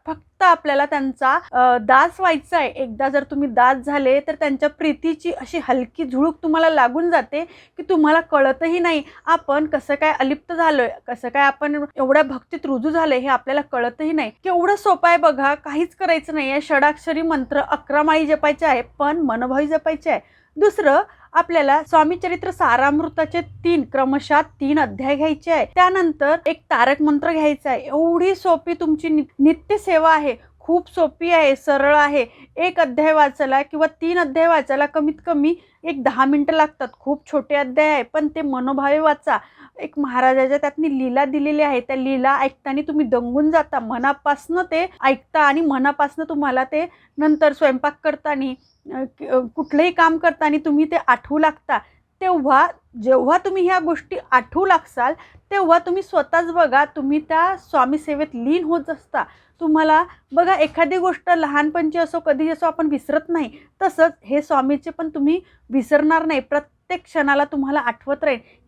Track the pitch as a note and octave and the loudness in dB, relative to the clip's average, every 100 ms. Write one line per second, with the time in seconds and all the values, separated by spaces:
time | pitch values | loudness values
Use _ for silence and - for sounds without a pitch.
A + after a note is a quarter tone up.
0 | - D#4+ _ _ F#4 E4 D4+ C#4 C#4+ D4 | -12 -12 _ _ 2 2 2 -2 0 -2
1 | C4+ B3+ C4 C4+ - B3 B3+ B3 G#3+ C4 | -4 -2 0 0 -2 0 2 2 4 4
2 | E4+ E4+ F#4 D#4+ - F4 C#4 - C4 G#3+ | 4 0 -2 -2 -2 -2 -2 -4 -10 -4
3 | C4+ C#4 C4+ C#4 C#4+ A3+ B3 C4+ B3+ C#4+ | -2 -2 -4 -4 -2 4 4 4 -2 -2
4 | C4 C4+ C#4+ D4+ D4+ C4+ D4 D4 D#4+ C#4+ | 2 2 0 -4 -2 -2 -2 -2 -4 -2
5 | D#4+ D#4 F4 - C4 E4+ - B3+ B3 - | -4 -4 -6 -8 -8 -8 -2 -2 -2 -8
6 | D4 B3+ D#4 D#4+ E4 D#4+ E4 D#4 B3 C4 | -6 0 0 -2 -2 2 2 4 2 0
7 | E4+ E4 A3+ C#4+ E4 - _ - E4 F#4 | 0 0 0 -6 -8 -12 _ -18 -2 2
8 | D4+ D#4+ E4 D4 C4+ C4+ E4 F4 E4+ D#4 | 4 2 2 2 2 0 -2 0 0 -2
9 | C#4+ - - E4 E4 C#4+ D#4 D4+ - C#4+ | -6 -14 -2 -2 0 -2 0 -4 -4 -2
10 | D#4 D#4 C4+ D4 _ E4+ E4 D4 A#3+ - | 0 0 -2 -4 _ -2 0 2 0 -4
11 | - A#3+ A#3+ C4+ C#4 C4+ D4 D4 C#4+ - | -12 -10 -6 0 0 0 -4 -4 -6 -4
12 | C4 C#4+ C#4+ C4 - E4 C#4+ C4+ C4 D#4+ | 2 2 2 -4 -10 -10 -4 -2 -2 0
13 | D#4+ B3+ C4 B3 - C#4 C#4+ B3+ A#3+ A#3+ | 0 0 0 -2 -2 -4 -4 -4 -4 -4
14 | D#4 D#4+ A#3 - F#4 F4+ F4+ G4+ G#4 F4 | -4 -2 -4 -8 -2 0 0 0 0 2
15 | E4+ E4+ E4+ C4+ C4+ D4 D4+ D4 F4 - | 4 4 2 2 0 -2 -4 -4 -4 -4
16 | F#4 E4 D#4 D#4 C4+ C#4 D4+ D4 C#4+ D4+ | -2 -2 -2 -6 -2 -4 0 2 2 0
17 | - D#4 E4 D#4 B3+ D4 - D4 - D4 | -4 -4 -2 -2 -2 -2 -2 -4 -2 0
18 | D4+ D#4 D4+ D4+ D4+ D4 D#4+ B3 A#3+ _ | 2 2 2 0 0 0 0 0 -2 _
19 | C#4+ D#4+ D4 A3+ B3+ C4 D4+ D#4 D#4 D#4 | -2 0 -2 -2 -2 -2 0 -2 -2 -4
20 | E4 B3 - _ _ - G#4 G#4 D#4+ C#4+ | -2 -4 -6 _ _ 0 0 2 2 2
21 | G#4 - _ D#4 E4+ E4+ C#4 C#4+ D#4 E4 | 0 -10 _ -2 0 0 2 2 2 2
22 | D#4 F4+ F#4 F4 F#4 F4 D#4 A#3+ C#4 D4 | 2 0 -4 -6 -8 -2 2 2 2 0
23 | D#4+ - D#4 E4+ E4+ - E4+ E4+ B3+ C4+ | -2 -4 -4 -4 -8 -6 -2 -2 -2 -2
24 | C4 C#4 C#4+ D4 D4+ _ C#4 D4+ C4 G3 | 0 -2 0 0 0 _ -2 0 -2 -4
25 | C4 C#4+ D#4 D4+ - D#4+ A3+ - F4+ F#4+ | -4 -2 -2 -4 -2 -2 0 2 2 4
26 | E4+ D4+ C#4+ E4 D#4+ D#4+ _ C4+ B3 C#4 | 0 0 0 0 0 -6 _ 2 2 2
27 | D4+ D4 D#4 D#4+ D4+ D4 D4 B3+ B3+ C#4+ | 2 0 0 0 0 -2 -4 -6 -4 -2
28 | E4 E4+ F4+ F#4+ F#4 E4 F4 E4+ D#4+ D4+ | 0 2 0 0 0 -2 -2 -6 -2 -2
29 | D#4+ D#4 C#4+ _ C#4 E4 - G#4 - E4 | 0 -2 -2 _ 2 2 -2 -4 0 2
30 | D#4+ D#4 D4 A#3 _ _ - E4+ F4 - | 4 2 0 -6 _ _ -2 -2 -2 -2
31 | D#4+ - E4+ E4+ D4+ C4+ - C#4 C#4 D4 | -2 -2 0 2 4 0 0 0 4 4
32 | C#4+ C#4+ A#3 - C4+ - F4 F4+ D#4 B3 | 4 0 -4 -8 -20 -4 -4 0 -2 0
33 | D#4 D#4 D4 C4+ C#4 C4+ C#4+ D4+ D#4+ D#4 | 2 4 2 0 -2 0 -2 -2 -4 -2
34 | E4 F4 D#4+ C4+ E4 E4 C4+ C4+ D4 D#4 | -4 -2 -2 0 2 2 0 -2 -2 -2
35 | D4+ D4+ - D4+ D4 E4+ _ _ D#4+ C#4+ | -4 -4 -4 0 0 -2 _ _ -8 -4
36 | B3+ A#3+ C4+ D4 C#4+ D#4+ D4+ - C4+ - | -4 0 0 2 0 0 0 -2 -12 -10
37 | - C#4+ - D4 C4+ C#4+ C#4 C4 D4+ D4+ | -6 -6 -4 -6 -2 -4 -2 0 2 0
38 | A#3+ D#4 D4+ D#4 D4 B3+ B3+ C#4 C#4 D4+ | -2 -4 -4 -4 -4 -4 -4 -2 0 2
39 | D#4 D4 - A3 - _ C#4+ - D4 - | 2 0 -2 -4 -6 _ -20 -16 -14 -6
40 | C#4+ B3 C4 C4 C4 C#4+ D4 C#4+ D#4 C4+ | -4 0 2 2 2 0 -2 -2 -4 -2
41 | B3+ B3 C#4+ D4 C#4+ D4 D4+ C4 B3 C4 | -2 0 0 0 -2 0 0 0 -4 -6
42 | C4 C4+ C4 C4+ C4+ - - C4+ D4+ D4+ | -2 0 0 0 -2 -6 -6 -6 -4 -2
43 | C4+ A#3+ A#3+ B3+ D4+ D#4+ D4+ C#4 A3+ A#3+ | 0 0 0 0 2 2 0 -4 -6 -4
44 | C4+ C#4 - C#4+ - E4+ F4+ D#4+ F#4 - | -2 -2 -2 -4 -2 -4 -2 -2 -4 -2
45 | C4+ C4+ _ D#4+ D4 C#4 E4 C4+ C4+ C#4+ | -2 -2 _ 0 2 2 0 0 -2 0
46 | C#4+ - D#4 D4+ C#4+ B3+ C4 D4+ F4 - | -4 -4 -6 -4 -2 -2 -2 -4 -4 -10
47 | _ - D4+ D4+ D#4 C#4+ D4+ C4 D4 D4 | _ -2 0 4 2 2 0 2 -2 -4
48 | D#4 D4+ D4+ C#4+ C4 B3+ _ _ - C4 | -6 -4 -4 -4 -4 -8 _ _ -16 -10
49 | C4 _ - B3+ B3 C4+ D4+ D4 E4+ F4 | -10 _ -2 -2 -2 -8 -4 0 0 2
50 | E4 D#4+ E4+ E4 D#4 D4+ D#4 D4 D#4 E4+ | 2 2 -2 0 -2 0 0 0 0 -2
51 | - A#3+ - D4 D#4 D4+ - B3 - _ | 0 -2 0 0 0 -2 -6 -6 -6 _
52 | _ _ F#4 F4 C4+ C#4 E4+ - _ B3 | _ _ -2 0 2 2 2 -2 _ -8
53 | A3 C4 B3 F4 F#4+ F#4+ F4+ F#4 D#4+ D#4+ | 2 2 4 0 0 -2 0 0 -2 -6
54 | - A4 - B3+ A#3+ D#4 F#4+ E4 - - | -6 -12 -2 -2 0 -2 2 2 0 -4
55 | B3 A#3 - - _ G4+ F4+ E4 - F4+ | -4 -4 -12 -20 _ -2 2 2 2 -6
56 | F#4+ F4 C#4+ E4 E4+ E4+ D#4 B3+ D4 D#4 | -2 -2 0 -2 0 0 2 2 0 -2
57 | C4+ D4 D4+ D#4+ F4 F#4+ - D4+ B3+ D4+ | -4 -4 -2 0 0 -2 -4 0 0 0
58 | D4+ C#4+ D4+ B3 A#3+ E4+ D#4 E4+ C#4 D#4+ | -4 -4 -4 -4 -2 -2 0 -4 -4 -12
59 | _ C#4 - _ _ _ E4 D#4 D#4 D#4 | _ -8 -8 _ _ _ 0 2 4 2
60 | F4 - _ D4 F4 F#4+ D4+ - E4 F#4 | 0 -8 _ 0 2 2 0 0 0 0
61 | F4+ E4+ - E4+ D4+ C#4+ D4+ D#4+ D#4 E4 | -2 -4 -2 0 0 0 0 0 -2 -2
62 | E4 E4+ E4 C4+ D#4 D#4+ E4+ D#4+ D#4+ C#4+ | -4 -4 -2 -2 -2 -2 -4 -2 -2 -2
63 | - D4 D#4+ E4+ C#4+ - _ _ F#4+ - | -2 -4 -2 -4 -4 -10 _ _ -4 2
64 | D#4+ D#4+ G3+ C#4+ D4 D4 C4+ C#4+ E4 D#4+ | 0 0 -4 -4 0 0 0 -2 -4 -10
65 | E4 D4+ C#4+ F4 F4 _ _ C4 A#3 D4 | -8 -2 0 -2 -4 _ _ -6 0 2
66 | D4+ D#4+ D#4+ D4 C4 C#4+ D4 _ _ F4+ | 2 0 0 -4 -2 -6 -6 _ _ -10
67 | - E4 C#4+ C#4+ D4 D4 C4+ D4 A#3+ A#3 | -6 -4 0 0 0 -2 -4 -2 -4 -6
68 | - C#4+ D#4 B3 - _ | -6 -4 -2 -4 -8 _